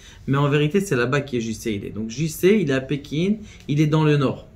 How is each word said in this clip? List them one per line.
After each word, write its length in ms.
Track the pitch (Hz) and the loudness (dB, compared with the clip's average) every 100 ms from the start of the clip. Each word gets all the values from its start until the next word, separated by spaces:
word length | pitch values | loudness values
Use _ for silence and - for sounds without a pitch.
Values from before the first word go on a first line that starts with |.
| - - - | -20 -10 -2
mais 120 | 139 | 2
en 100 | 143 | 2
vérité, 320 | 147 151 196 | 2 2 0
c'est 160 | 196 123 | 0 0
là-bas 260 | 120 143 | 0 0
qui 160 | 127 123 | -2 -4
est 20 | |
J 140 | 113 | -4
C, 180 | 107 117 | -6 -4
il 120 | 101 | -6
est. 60 | 90 | -6
Donc 200 | 95 113 | -8 -8
J 180 | 117 160 | -4 -4
C, 300 | - 180 220 | 2 4 4
il 100 | 147 | 2
est 40 | |
à 60 | 131 | 0
Pékin, 540 | 131 147 - 143 190 214 - - - | -2 -6 -6 -2 -2 -2 -6 -14 -4
il 120 | 147 | 0
est 60 | 151 | 2
dans 180 | 156 | 4
le 120 | 151 147 | 4 4
nord. 300 | 127 - - | 2 -2 -12